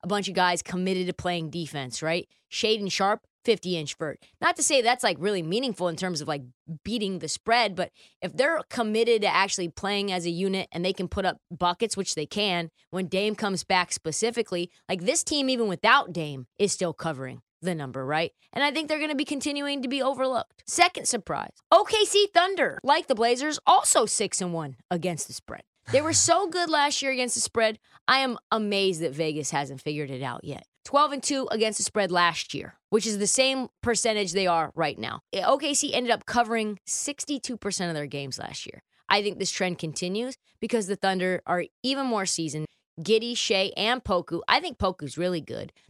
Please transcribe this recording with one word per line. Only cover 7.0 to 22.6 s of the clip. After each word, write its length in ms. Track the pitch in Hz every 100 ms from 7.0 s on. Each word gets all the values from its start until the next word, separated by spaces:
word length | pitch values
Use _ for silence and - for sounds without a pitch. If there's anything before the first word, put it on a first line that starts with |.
| 202 185
the 100 | 156
spread, 460 | - - 233 220 185
but 160 | 180 _ - _
if 140 | 185 147
they're 260 | 269 330 -
committed 520 | - 220 220 233 226
to 120 | 202
actually 360 | 160 196 - 170
playing 420 | - 196 202 202
as 140 | 185 170
a 40 |
unit 380 | 170 190 190 -
and 120 | -
they 100 | 180
can 140 | 190 180
put 180 | - 190
up 120 | - _
buckets, 460 | 175 180 175 226 -
which 200 | 190 -
they 100 | 151
can, 440 | 202 185 175 165 _ _
when 180 | 180 185
Dame 280 | 190 208 214
comes 280 | 214 190
back 300 | - 185 175
specifically, 760 | - 160 151 220 240 226 180 175 _ -
like, 120 | 185
this 220 | 180 330
team, 260 | - 302 262
even 180 | 254 220
without 440 | 180 214 262 -
Dame, 340 | 175 151 139 123 _
is 140 | 196
still 200 | - 180
covering 480 | 156 165 139 131 123 _ _
the 100 | 170
number, 320 | 170 139 127 131
right? 260 | 151 170 _ _
And 100 | -
I 80 | 285
think 160 | 285 302
they're 100 | 311
gonna 160 | 302 285
be 80 |
continuing 580 | 302 294 294 285 285 285
to 60 | 247
be 140 | 277
overlooked. 640 | 254 254 262 247 - _ -
Second 400 | - 349 - 233
surprise, 440 | 240 - 147 - - _
O 120 | 339
K 220 | 427 427 415
C 220 | 392 403
Thunder, 460 | - 370 381